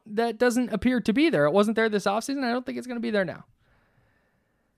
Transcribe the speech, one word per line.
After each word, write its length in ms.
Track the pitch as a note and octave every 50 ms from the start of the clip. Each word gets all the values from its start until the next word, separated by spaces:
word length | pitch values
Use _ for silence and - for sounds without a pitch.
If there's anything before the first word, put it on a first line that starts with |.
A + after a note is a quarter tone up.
| -
that 320 | - G#3+ A3 A#3 A#3 A3
doesn't 360 | A3+ B3 A#3+ A3 B3 B3 - G#3+
appear 260 | G3 - B3 B3+ A#3+
to 140 | - A3+ G3+
be 160 | C4+ D#4 E4+
there. 160 | A3+ D3+ D3
It 80 | D3 E3
wasn't 240 | G3+ G#3 A3 G#3+
there 100 | A3+ A3+
this 160 | A3 G#3 G3+ -
offseason. 400 | G3+ G3 A3+ - - C#4 C#4+ C4+
I 80 | A#3
don't 140 | A#3+ B3+ B3+
think 120 | C4+ B3
it's 100 | A#3+ A#3
gonna 120 | B3+ A#3+ A#3
be 100 | A3+ A#3
there 140 | G#3+ G3+ F#3
now. 220 | D3+ A2 - - _ _ _ _ _ _ _ _ _ _ _ _ _ _ _ _ _ _ _ _ _ _ _ _ _ _